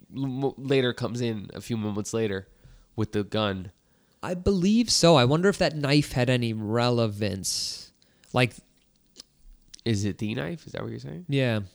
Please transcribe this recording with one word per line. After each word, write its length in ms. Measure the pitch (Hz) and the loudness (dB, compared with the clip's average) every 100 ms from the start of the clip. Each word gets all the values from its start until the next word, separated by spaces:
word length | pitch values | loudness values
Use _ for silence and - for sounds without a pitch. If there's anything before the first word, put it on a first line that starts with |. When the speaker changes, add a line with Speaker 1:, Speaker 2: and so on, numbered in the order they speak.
| - 127 | -14 -8
Speaker 1:
l-, 80 | 135 | -6
m-, 280 | 127 139 - | -2 -4 -4
later 360 | 135 139 123 | 0 2 2
comes 260 | 113 120 120 | 0 -4 -2
in 300 | 120 107 - | -4 -4 -8
a 60 | - | -12
few 140 | - 117 | -6 -4
moments 360 | 107 104 101 | -4 -4 -4
later 340 | 113 110 95 95 _ - - _ - | -2 -2 -2 -8 _ -20 -20 _ -4
with 160 | 110 | -2
the 120 | 104 | -2
gun. 480 | 98 110 107 95 92 - _ _ _ _ | -2 -2 -2 -2 -8 -16 _ _ _ _
Speaker 2:
I 100 | - 180 | -8 -2
believe 540 | 190 196 185 226 233 | 0 2 4 4 2
so. 240 | - 170 156 | 4 6 8
I 100 | 120 | 6
wonder 240 | 156 190 | 4 2
if 80 | - | 2
that 180 | 170 156 | 0 0
knife 360 | 139 147 143 | 2 2 2
had 160 | 139 123 | 0 2
any 240 | 123 120 | 2 0
relevance. 1400 | 110 104 117 123 120 113 101 107 98 87 - - - - _ _ _ _ | -2 -2 0 2 2 0 0 -4 -4 -4 -4 -6 -8 -16 _ _ _ _
Like, 200 | 123 127 - _ _ _ _ _ - - _ - - _ - | 0 0 -2 _ _ _ _ _ -20 -20 _ -20 -20 _ -8
Speaker 1:
Is 220 | 117 104 101 | -2 -2 -2
it 140 | 90 | -4
the 140 | 107 117 | -6 -4
knife? 300 | 156 170 - | -6 -8 -10
Is 60 | |
that 100 | - | -10
what 80 | 110 | -10
you're 80 | 117 | -10
saying? 260 | 135 160 180 | -12 -12 -4
Speaker 2:
Yeah. 340 | 139 127 110 95 | 0 2 0 -4